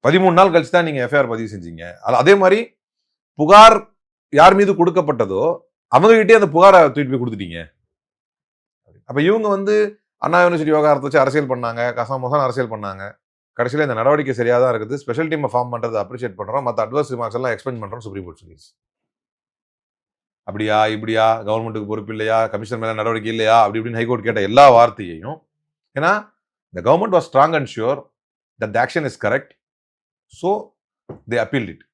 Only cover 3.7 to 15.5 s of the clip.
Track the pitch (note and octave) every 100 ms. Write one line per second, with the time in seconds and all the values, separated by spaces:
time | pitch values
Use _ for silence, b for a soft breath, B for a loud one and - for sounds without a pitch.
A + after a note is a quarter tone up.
3.7 | G#2+ - _ _ _ _ C#3 F3 F#3+ G3+
4.7 | G3 F3 F3 D3 B2 G#2 F#2+ D3+ - _
5.7 | _ _ B2+ G3+ A3+ G#3 A3+ F#3+ D#3 G3
6.7 | F#3+ D3+ B2+ C3+ C3 A#2+ G#2+ F#2 E2+ D#2+
7.7 | _ _ _ _ _ _ _ _ _ _
8.7 | _ _ _ _ C3 E3 A3 G#3+ G3 G3
9.7 | G#3+ G#3 G#3 _ _ C#3+ F3 F3 E3+ D#3
10.7 | D3+ D3+ C#3+ C#3 D3 C3+ D3 C#3 B2 A#2
11.7 | A#2 A#2+ A#2 A2+ C3+ B2+ D3 C3 A#2+ A#2+
12.7 | A2 G2+ F#2+ G2 - _ _ _ - A#2+
13.7 | D3 D3 A2 B2 D3 B2+ B2 A#2+ A#2+ B2+
14.7 | A2+ G#2+ C#3 - A#2+ D#3+ D#3 C3